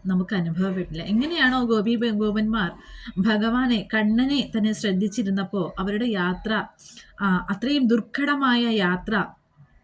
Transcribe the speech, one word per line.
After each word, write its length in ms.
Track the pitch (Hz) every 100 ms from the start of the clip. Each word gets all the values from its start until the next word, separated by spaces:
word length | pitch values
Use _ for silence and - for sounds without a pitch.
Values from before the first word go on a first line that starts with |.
| 190
നമുക്ക് 300 | 185 185 196
അനുഭവപ്പെടില്ല. 640 | 170 165 190 185 170 160
എങ്ങനെയാണോ 640 | 165 220 302 339 262 254
ഗോപി 320 | 240 220 202 233
ബ-, 140 | 233
ഗോപന്മാർ 600 | 208 214 208 214 226 175 - - - - -
ഭഗവാനെ, 680 | 208 214 226 247 262 226 -
കണ്ണനെ 560 | 214 214 226 262 285 - 220
തന്നെ 160 | 214
ശ്രദ്ധിച്ചിരുന്നപ്പോ 1000 | 214 214 185 208 247 196 196 190 202 156 -
അവരുടെ 280 | 185 208 240
യാത്ര, 580 | 196 180 180 202 220 - - - - - -
ആ, 260 | 196 180 180
അത്രയും 360 | 196 240 285 240
ദുർഘടമായ 760 | 233 - - 285 285 262 240
യാത്ര 600 | 233 220 180 180 - 214 160 - _ - - _